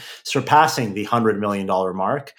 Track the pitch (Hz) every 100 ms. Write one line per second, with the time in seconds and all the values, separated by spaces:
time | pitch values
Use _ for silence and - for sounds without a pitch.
0 | - - - 135 123 147 156 143 110 98
1 | 101 120 110 101 104 101 95 95 92 92
2 | 95 143 -